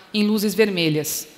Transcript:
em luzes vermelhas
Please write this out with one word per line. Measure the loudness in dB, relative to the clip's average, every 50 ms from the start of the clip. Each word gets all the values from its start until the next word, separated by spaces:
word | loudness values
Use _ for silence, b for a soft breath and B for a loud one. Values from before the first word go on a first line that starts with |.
| B B -2
em | 0 0
luzes | 2 2 0 0 0 2
vermelhas | 2 2 2 2 0 0 0 0 0 -2 -4 -6 -8 -10 -14 -18